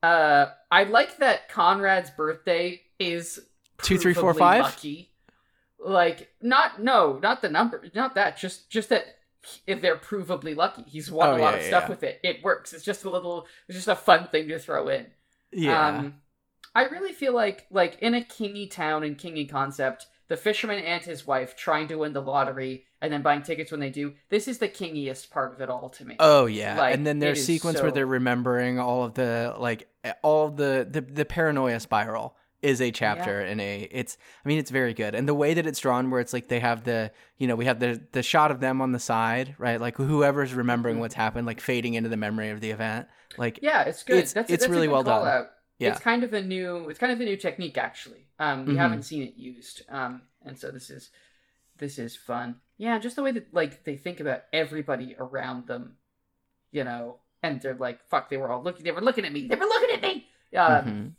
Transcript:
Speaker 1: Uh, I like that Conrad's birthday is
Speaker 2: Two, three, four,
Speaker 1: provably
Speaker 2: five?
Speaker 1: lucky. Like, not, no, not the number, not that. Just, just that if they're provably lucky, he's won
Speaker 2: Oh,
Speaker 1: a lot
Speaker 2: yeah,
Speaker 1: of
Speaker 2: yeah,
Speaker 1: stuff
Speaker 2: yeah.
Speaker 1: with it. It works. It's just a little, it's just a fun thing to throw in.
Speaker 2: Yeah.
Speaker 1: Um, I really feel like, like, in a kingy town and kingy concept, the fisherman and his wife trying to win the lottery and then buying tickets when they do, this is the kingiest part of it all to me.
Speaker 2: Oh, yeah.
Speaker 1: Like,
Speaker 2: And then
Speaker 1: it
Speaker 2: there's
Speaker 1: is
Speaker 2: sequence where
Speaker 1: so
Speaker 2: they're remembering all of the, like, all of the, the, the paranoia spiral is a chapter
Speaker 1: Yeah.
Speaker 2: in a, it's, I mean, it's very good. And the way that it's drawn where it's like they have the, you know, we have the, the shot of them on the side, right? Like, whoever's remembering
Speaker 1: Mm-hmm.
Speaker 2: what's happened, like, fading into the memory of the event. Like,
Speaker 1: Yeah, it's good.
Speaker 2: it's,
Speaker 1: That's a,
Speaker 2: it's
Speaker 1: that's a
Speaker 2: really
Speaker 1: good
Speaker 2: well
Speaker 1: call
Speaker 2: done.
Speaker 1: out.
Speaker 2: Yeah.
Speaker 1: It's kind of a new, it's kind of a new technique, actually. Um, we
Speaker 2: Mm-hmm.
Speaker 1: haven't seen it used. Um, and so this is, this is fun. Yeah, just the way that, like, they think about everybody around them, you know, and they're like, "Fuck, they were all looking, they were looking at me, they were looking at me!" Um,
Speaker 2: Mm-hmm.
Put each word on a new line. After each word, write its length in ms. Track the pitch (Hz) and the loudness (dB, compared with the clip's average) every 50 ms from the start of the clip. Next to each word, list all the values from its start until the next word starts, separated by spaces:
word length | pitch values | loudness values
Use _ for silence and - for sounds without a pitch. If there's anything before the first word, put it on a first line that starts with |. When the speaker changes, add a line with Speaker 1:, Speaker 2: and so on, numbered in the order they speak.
| - | 4
Speaker 1:
Uh, 440 | 165 170 165 156 151 147 143 143 139 - _ _ _ | 4 4 6 6 6 6 6 6 4 0 _ _ _
I 140 | 175 180 202 | 4 4 6
like 340 | 196 214 - - - - - | 6 4 4 4 4 0 2
that 300 | 294 262 208 - - - | 4 4 4 2 -2 -8
Conrad's 600 | - 226 175 175 190 196 196 196 190 185 180 143 | 0 4 4 4 4 4 2 2 2 2 0 -4
birthday 680 | - - 156 151 160 165 _ - 175 170 175 180 180 175 _ _ _ _ | -8 -4 -4 -4 -4 -4 _ 0 0 2 0 -2 -4 -10 _ _ _ _
is 420 | 196 175 170 170 170 165 - - - _ _ _ _ _ _ _ - | -4 -2 -2 -4 -6 -8 -12 -14 -16 _ _ _ _ _ _ _ 0
Speaker 2:
Two, 160 | - 190 180 | 2 2 4
three, 160 | 170 180 175 | 4 4 4
four, 180 | 175 170 185 165 | 4 4 4 6
Speaker 1:
provably 60 | 160 | 6
Speaker 2:
five? 240 | 180 175 185 226 131 | 8 8 8 6 4
Speaker 1:
lucky. 480 | - - - - 151 143 165 180 _ _ _ _ _ _ _ _ _ _ _ _ _ _ _ | 2 0 -6 -10 -12 -12 -12 -14 _ _ _ _ _ _ _ _ _ _ _ _ _ _ _
Like, 520 | - 185 196 185 175 170 165 - - _ _ _ | -6 2 4 4 4 4 2 -2 -12 _ _ _
not, 420 | - 240 262 277 320 - - 196 208 | 0 2 4 4 4 2 0 -2 0
no, 360 | 254 262 226 180 147 135 135 160 | 4 6 6 6 4 2 2 0
not 200 | 208 254 247 - | 0 0 0 -2
the 60 | - | 0
number, 340 | 147 165 226 233 240 - - 170 _ | 2 2 2 2 0 -6 -12 -8 _
not 200 | 208 262 262 - | -4 -4 -2 0
that. 240 | 190 202 - - - | 0 0 0 0 -4
Just, 320 | - 185 - - _ _ | -10 -10 -10 -10 _ _
just 180 | - 220 208 - | -6 -6 0 2
that 160 | 254 196 - - - _ _ _ _ _ _ - - - _ | 0 0 0 -4 -16 _ _ _ _ _ _ -20 -20 -16 _
if 160 | - 190 - 156 | -4 -4 0 2
they're 140 | 180 160 | 0 0
provably 600 | 151 - - 208 202 185 143 185 - 139 165 151 | 0 -4 -8 -8 -6 -4 -4 -6 -6 -4 -8 0
lucky, 260 | 147 170 196 - - - | 0 0 0 0 -6 -20
he's 240 | - 139 156 147 139 | -14 -14 -12 -12 -6
won 180 | 151 156 170 147 | 2 6 6 6
Speaker 2:
Oh, 80 | - | 8
Speaker 1:
a 20 | - | 6
lot 20 | |
Speaker 2:
yeah, 160 | 156 151 - | 4 4 4
Speaker 1:
of 40 | - - | 2 0
Speaker 2:
yeah, 60 | - | 2
Speaker 1:
stuff 140 | - 180 180 | 2 2 2
Speaker 2:
yeah. 40 | - | 2
Speaker 1:
with 120 | 185 - - | -6 -6 -6
it. 160 | 135 - - - | -6 -6 -4 -4
It 200 | 180 170 - - | -4 -4 -2 0
works. 300 | 190 180 - - - - | 0 0 0 -2 -16 -18
It's 120 | 160 - | -12 -6
just 200 | 208 196 196 - | -6 -6 -6 -6
a 60 | 196 | -4
little, 360 | 175 180 180 175 175 165 165 - - - _ _ | -4 -4 -4 -4 -8 -8 -10 -14 -20 -20 _ _
it's 80 | 185 | -12
just 120 | 185 185 220 | -8 0 0
a 60 | 208 | 0
fun 320 | - - - 180 160 175 - | 2 6 6 6 6 6 0
thing 200 | - 156 160 151 | -2 -2 -2 -2
to 100 | 160 156 | -8 -10
throw 300 | - - 147 143 147 143 | -8 -4 -4 -2 0 0
in. 200 | 135 131 120 - _ _ _ _ _ _ _ _ - | -2 -2 -4 -8 _ _ _ _ _ _ _ _ -4
Speaker 2:
Yeah. 360 | 190 165 143 - 156 156 151 | -2 0 2 4 4 4 2
Speaker 1:
Um, 260 | 147 147 143 143 143 _ _ _ _ _ _ _ _ _ - - _ | 2 -2 -6 -8 -10 _ _ _ _ _ _ _ _ _ -20 -2 _
I 80 | 226 262 | 2 2
really 260 | 269 294 349 392 392 320 | 2 0 -6 -6 -8 -6
feel 200 | - 285 262 247 | -2 -2 0 2
like, 320 | 240 220 202 196 - - _ | 2 2 0 -2 -6 -14 _
like, 280 | 185 196 180 170 - - | 2 2 2 2 0 -2
in 140 | - 233 233 | 0 0 0
a 60 | 240 | 0
kingy 480 | 240 _ - - 226 202 202 208 202 196 | -2 _ -8 -8 -8 -6 -6 -8 -12 -12
town 340 | - - 165 156 156 156 156 | -8 -6 -2 -2 0 0 -2
and 120 | 151 147 | -4 -6
kingy 320 | 143 - 175 165 156 147 143 | -8 -12 -12 -8 -8 -8 -6
concept, 580 | 151 135 139 139 139 - 135 131 - - - _ _ _ _ _ | -4 -4 -4 -4 -2 -2 -2 -2 -2 -4 -16 _ _ _ _ _
the 80 | 165 | -6
fisherman 440 | 151 - 208 214 208 - 220 208 202 165 | -2 0 -2 -2 0 -2 -4 -4 -4 -2
and 220 | 165 170 170 165 | -4 -4 -4 -4
his 220 | 175 165 139 - | -8 -12 -12 -4
wife 280 | 139 139 131 127 127 - | 0 0 0 0 -4 -10
trying 300 | - - - 160 151 156 151 | -8 -2 0 0 0 0 -2
to 80 | 160 | -4
win 180 | 156 151 151 147 | -4 -4 -2 -4
the 80 | 143 135 | -6 -6
lottery 640 | 135 135 143 135 135 131 135 131 131 131 131 _ _ _ _ | 0 0 0 0 0 -2 -6 -6 -8 -8 -10 _ _ _ _
and 120 | - 156 151 | -6 -4 -4
then 100 | 143 143 | 0 2
buying 200 | 147 147 147 143 | 2 2 2 2
tickets 280 | - 165 151 160 151 | -6 -6 -6 -6 -8
when 80 | 160 147 | -6 -6
they 100 | 143 135 | -6 -6
do, 240 | 131 143 143 143 143 _ _ _ | -4 -6 -6 -6 -8 _ _ _
this 180 | 196 214 214 269 | 0 0 0 0
is 100 | 247 - | -4 -4
the 100 | 226 202 | -4 -4
kingiest 600 | 202 - 196 165 160 151 143 135 131 131 - - | -4 -6 -10 -8 -6 -6 -6 -6 -8 -10 -14 -8
part 220 | - 147 131 127 127 | -4 -4 -4 -4 -4
of 60 | - | -10
it 80 | 135 127 | -6 -6
all 200 | 127 123 123 - | -6 -6 -8 -12
to 140 | - - 139 | -16 -16 -18
me. 120 | 123 117 - | -18 -16 2
Speaker 2:
Oh, 280 | 160 156 151 143 131 | 6 8 8 8 8
yeah. 300 | 117 107 104 107 104 104 - | 4 2 -2 -4 -4 0 2
Speaker 1:
Like, 160 | 139 127 127 | 2 2 2
Speaker 2:
And 120 | 135 147 | 2 0
then 120 | 151 147 147 | -2 0 0
Speaker 1:
it 20 | |
Speaker 2:
there's 180 | 147 147 143 147 | 0 0 0 0
Speaker 1:
is 60 | 131 | 0
Speaker 2:
sequence 340 | 127 170 160 - 170 160 160 | 0 0 0 0 0 0 2
where 100 | 135 151 | 2 2
Speaker 1:
so 40 | - | 2
Speaker 2:
they're 120 | 143 135 | 2 0
remembering 720 | 131 131 127 127 127 127 127 123 127 123 123 123 123 123 127 | 2 0 0 2 2 0 0 2 0 0 2 0 0 0 -2
all 240 | 123 123 120 127 123 | 0 0 0 0 -2
of 100 | 117 110 | -2 -2
the, 400 | - 127 123 117 117 117 120 - - | -2 0 0 0 0 -2 -4 -4 -4
like, 280 | 123 120 117 110 - _ _ _ _ 113 - - - | -2 -2 -2 -4 -6 _ _ _ _ -8 -8 0 2
all 240 | 156 151 151 151 | 4 4 4 4
of 100 | 151 147 | 2 0
the, 320 | 143 147 139 135 131 123 - | 0 0 2 2 0 0 -2
the, 100 | 131 156 131 | -4 -6 -6
the 220 | 131 139 147 147 | -6 -4 -4 -4
paranoia 540 | 147 - 170 165 160 147 139 131 127 117 117 | -2 0 0 2 2 2 2 0 0 0 -2
spiral 560 | 113 - - 107 107 113 110 113 110 127 _ _ _ _ _ _ | -4 0 0 0 0 0 -4 -6 -6 -8 _ _ _ _ _ _
is 200 | - 143 135 117 | 0 0 2 2
a 100 | 127 120 | 2 -2
chapter 520 | 113 - - 107 107 82 - 104 98 101 98 | 0 0 0 0 0 0 -2 -4 -2 -2 -2
Speaker 1:
Yeah. 80 | 92 104 | -4 -4
Speaker 2:
in 80 | 107 | -4
a, 280 | 101 101 101 101 104 - - | -4 -4 -6 -6 -8 -10 -8
it's, 240 | 127 123 - - _ _ - - - _ | -8 -8 -8 -10 _ _ -20 -20 -12 _
I 40 | 143 | -2
mean, 100 | 147 156 | -2 -2
it's 120 | 143 - 127 | -2 -2 -2
very 220 | 135 131 120 113 | 0 0 0 0
good. 200 | 113 113 104 104 | -2 -4 -2 -2
And 140 | 110 131 139 | -2 0 0
the 60 | 147 | 2
way 200 | 143 147 147 165 | 2 2 2 2
that 120 | 165 160 | 2 0
it's 120 | 160 143 - | -2 -4 -2
drawn 320 | - 135 123 123 127 131 | 0 0 2 2 0 0
where 100 | 127 123 | 0 -2
it's 120 | 120 - - | -2 -2 -4
like 160 | 123 117 - | -6 -4 -2
they 120 | 123 120 | -4 0
have 220 | 113 120 117 113 117 | 2 0 0 0 -2
the, 300 | 123 120 113 110 107 - _ - _ _ | -2 -2 -2 -2 -4 -8 _ -20 _ _
you 100 | _ 135 | _ -2
know, 80 | 123 120 | 0 0
we 120 | 110 117 | 0 2
have 120 | 131 127 113 | 0 0 2
the, 240 | 123 123 117 113 - - - | 0 -2 -2 -4 -8 -6 -6
the 100 | 131 123 | -4 -4
shot 280 | - - 160 151 151 | 2 4 4 4 4
of 80 | 143 120 | 2 0
them 220 | 131 131 131 131 | 0 0 0 0
on 100 | 131 131 | 0 0
the 80 | 123 120 | -2 -2
side, 560 | - - 120 113 113 113 113 123 131 135 143 - | -2 -2 0 0 0 0 0 -2 -4 -6 -8 -6
right? 220 | - 123 117 117 | -4 -2 -2 -2
Like, 160 | 117 120 117 - | -2 -4 -4 -2
whoever's 560 | 135 135 156 147 143 139 139 143 139 127 127 | 0 0 4 4 4 4 4 2 -2 -2 -2
remembering 400 | 127 120 123 120 120 117 120 113 | -2 0 2 2 2 0 -2 -2
Speaker 1:
Mm-hmm. 40 | 113 117 | -2 -4
Speaker 2:
what's 120 | 110 - | -6 -2
happened, 320 | - 113 110 107 120 120 | -2 -2 -2 -2 -2 -6
like, 140 | 117 113 113 | -6 -6 -8
fading 340 | - - 127 123 117 120 117 | -4 -2 -2 0 0 -2 -2
into 140 | 117 113 113 | -2 -2 -2
the 80 | 113 | -2
memory 320 | 107 107 104 107 110 107 107 | -2 -2 -2 -2 -4 -4 -6
of 100 | 107 107 | -6 -6
the 100 | 110 110 | -6 -6
event. 360 | 107 107 113 113 107 117 - _ _ _ _ _ - - | -6 -4 -4 -4 -4 -6 -8 _ _ _ _ _ -10 -6
Like, 220 | 123 117 113 - - | -6 -6 -6 -2 -2
Speaker 1:
Yeah, 200 | 294 311 233 135 | 0 2 2 0
it's 200 | - 160 - - | 0 -4 -8 -2
good. 140 | - 170 185 | 2 4 4
Speaker 2:
it's, 140 | 175 - - | 4 2 -2
Speaker 1:
That's 180 | 208 233 - | -4 -2 0
a, 40 | 175 | 0
Speaker 2:
it's 80 | 165 - | 2 2
Speaker 1:
that's 60 | 175 | 2
a 40 | 175 | 2
Speaker 2:
really 140 | 170 160 151 | 2 2 4
Speaker 1:
good 60 | 139 | 2
Speaker 2:
well 100 | 131 131 | 2 4
Speaker 1:
call 200 | 135 - 107 - | 4 2 2 2
Speaker 2:
done. 80 | 151 139 127 | 2 0 0
Speaker 1:
out. 80 | 117 - _ _ _ _ _ _ | -2 -4 _ _ _ _ _ _
Speaker 2:
Yeah. 120 | 123 214 | 0 0
Speaker 1:
It's 100 | 214 - | 0 0
kind 220 | - 240 233 240 247 | 0 0 0 0 0
of 100 | 233 220 | -2 -2
a 80 | 208 | -4
new, 480 | 196 185 185 185 185 180 175 175 170 156 | -4 -4 -4 -4 -4 -6 -6 -8 -8 -10
it's 120 | 156 - | -6 -2
kind 100 | 240 247 247 | -2 -2 0
of 80 | 233 | 0
a 40 | 247 | -2
new 120 | 214 196 | -4 -4
technique, 400 | 190 - 180 - - 180 160 139 | -2 -4 -6 -4 -4 -10 -6 -4
actually. 520 | 135 127 117 - - - - - - _ _ _ _ | -4 -4 -4 -6 -12 -20 -20 -20 -20 _ _ _ _
Um, 260 | 156 147 139 131 131 | -2 -2 -2 -2 -2
we 80 | 139 143 | -2 2
Speaker 2:
Mm-hmm. 60 | 139 | 2
Speaker 1:
haven't 220 | - 120 110 107 - | 2 2 2 -2 -6
seen 200 | - 160 151 135 | -8 -8 -8 -8
it 100 | 120 - | -8 -12
used. 460 | - 127 127 123 120 120 - - - - - | -16 -18 -18 -18 -18 -20 -20 -20 -20 -18 -12
Um, 320 | - 135 131 123 127 127 127 _ _ _ _ | -8 -6 -6 -6 -8 -12 _ _ _ _ _
and 120 | 139 135 | -20 -18
so 140 | 131 - 135 | -14 -14 -14
this 180 | 139 131 - - | -12 -14 -18 -18
is, 220 | 139 131 - - _ _ _ _ _ _ _ _ _ _ _ _ _ _ | -20 -20 -20 -20 _ _ _ _ _ _ _ _ _ _ _ _ _ _
this 200 | 147 139 139 - | -12 -12 -10 -10
is 160 | 117 117 - | -12 -12 -12
fun. 400 | - - - 120 120 120 120 120 _ _ _ _ _ | -16 -10 -8 -8 -8 -6 -10 -12 _ _ _ _ _
Yeah, 200 | 208 233 233 220 | -4 -2 -2 -2
just 160 | 208 247 240 | -4 -6 -6
the 60 | - 277 | -4 -4
way 80 | 269 254 | -2 -2
that, 200 | 226 - _ - | -4 -8 _ -2
like, 320 | 175 160 143 139 - _ | -2 -2 -2 -4 -12 _
they 120 | - 143 | -10 -10
think 240 | 139 _ 180 175 - | -8 _ -10 -10 -6
about 220 | 156 147 131 - - _ - | -4 -4 -4 -6 -8 _ -2
everybody 640 | 160 160 147 151 156 147 147 139 120 127 127 117 - | -2 -2 -2 -4 -8 -4 -4 -4 -6 -6 -12 -12 -12
around 480 | 131 127 135 131 127 123 127 123 123 | -12 -8 -8 -8 -8 -6 -8 -10 -10
them, 300 | - 127 120 123 - - _ _ _ _ _ _ _ _ _ _ _ _ _ _ _ | -10 -10 -10 -10 -14 -20 _ _ _ _ _ _ _ _ _ _ _ _ _ _ _
you 140 | - 147 131 | -6 -6 -4
know, 340 | 123 120 120 120 120 123 - _ _ _ _ - | -4 -6 -8 -10 -12 -14 -18 _ _ _ _ -6
and 180 | 165 147 127 | -6 -6 -4
they're 140 | - 139 127 | -6 -8 -6
like, 260 | 123 127 123 120 - _ _ | -6 -6 -8 -8 -10 _ _
"Fuck, 220 | - 147 - - | -2 -2 -2 -2
they 60 | 143 | -6
were 140 | 135 135 123 | -6 -4 -4
all 120 | 120 123 127 | -4 -4 -4
looking, 220 | 180 175 - 156 | -8 -10 -6 -6
they 60 | 170 156 | -6 -4
were 80 | 170 | 0
looking 240 | 202 254 247 240 202 | 0 0 0 0 -2
at 60 | 160 143 | -4 -4
me, 140 | 147 - 247 | -6 -2 -2
they 60 | 233 | -2
were 80 | 233 381 | 0 2
looking 240 | 415 440 480 480 480 453 | 2 2 2 2 2 0
at 60 | - - | 0 -2
me!" 240 | 392 381 269 - _ _ _ _ _ - | -4 -4 -4 -10 _ _ _ _ _ 2
Um, 160 | 185 175 160 151 | 4 6 6 6
Speaker 2:
Mm-hmm. 340 | 143 139 120 107 104 104 131 160 | 4 2 0 -6 -6 -8 -10 -12